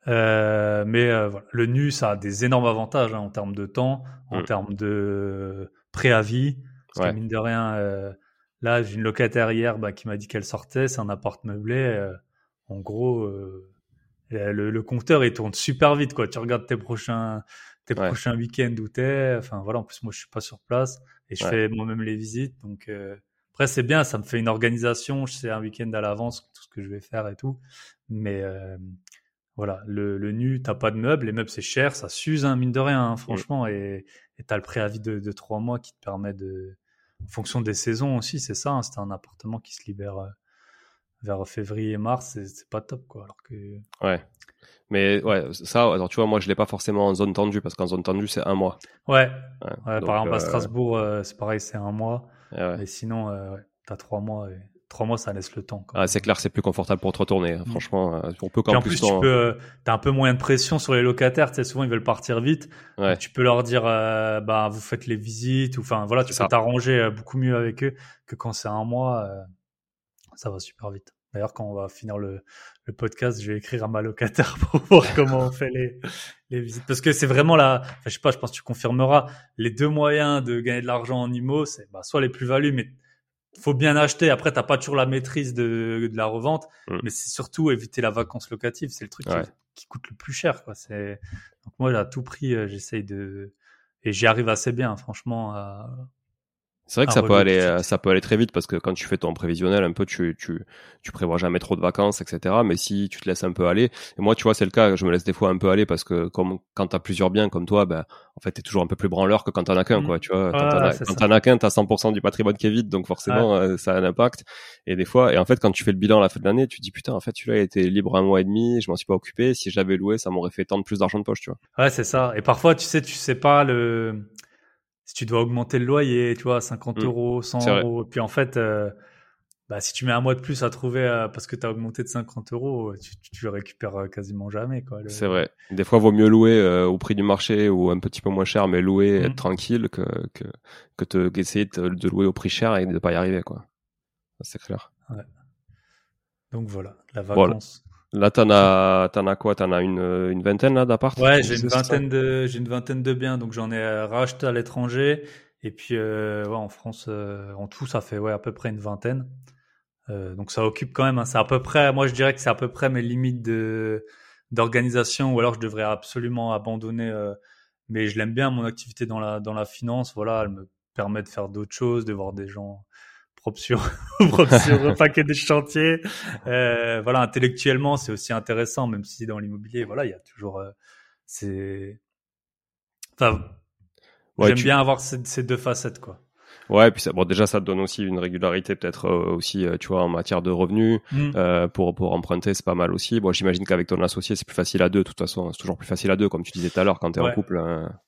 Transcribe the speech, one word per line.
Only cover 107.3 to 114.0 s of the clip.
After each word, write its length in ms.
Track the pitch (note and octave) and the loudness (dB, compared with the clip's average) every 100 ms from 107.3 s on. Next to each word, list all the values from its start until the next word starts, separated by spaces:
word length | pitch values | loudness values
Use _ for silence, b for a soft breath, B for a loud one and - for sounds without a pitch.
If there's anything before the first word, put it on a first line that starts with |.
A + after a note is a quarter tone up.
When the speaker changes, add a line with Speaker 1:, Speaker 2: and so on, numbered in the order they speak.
| G2+ G#2 | 4 2
Speaker 2:
comme 180 | F2 F2 | 0 2
toi, 180 | G#2 F#2+ | 4 4
ben, 200 | E2 D#2 B B - | 0 -6 B B -10
en 60 | |
fait, 120 | - | -10
t'es 100 | - | -10
toujours 180 | - G2+ | -2 -2
un 60 | E2+ | 0
peu 80 | F#2+ | -2
plus 120 | G2+ | -2
branleur 340 | E2+ F#2+ G#2+ | 2 4 4
que 80 | - | 2
quand 140 | F#2 F2+ | -4 2
t'en 120 | F#2 | 2
as 60 | |
qu'un, 180 | F#2+ G#2+ | 4 2
Speaker 1:
Mm. 40 | - | 2
Speaker 2:
quoi, 120 | E2+ | -2
tu 100 | - | 0
vois. 200 | F#2 F#2 | 0 2
Quand 120 | E2+ | 2
Speaker 1:
Ouais, 60 | C#3+ | 2
Speaker 2:
t'en 80 | - | 4
as, 120 | - | 2
Speaker 1:
c'est 120 | - A2+ | 0 -4
Speaker 2:
quand 80 | F#2+ | 2
Speaker 1:
ça. 80 | G#2+ | 6
Speaker 2:
t'en 40 | |
as 100 | G#2+ | 8
qu'un, 180 | B2+ B2 | 8 6
t'as 100 | G#2+ | 4
cent 160 | G#2 G2+ | 2 2
pour 140 | G#2+ | 2
cent 120 | A2 | 2
du 100 | G#2+ | 2
patrimoine 360 | G2+ - G#2+ G#2 | -2 0 0 2
qui 80 | G#2+ | 0
est 60 | |
vide, 180 | A2 G#2+ | 0 0
donc 160 | F#2+ F2 | -4 -4
forcément, 460 | F2+ - A2 A2+ | -6 0 2 4
Speaker 1:
Ouais. 60 | G2 | 4
Speaker 2:
euh, 180 | F#2+ F2+ | 2 0
ça 160 | - | 0
a 60 | |
un 40 | F#2 | 2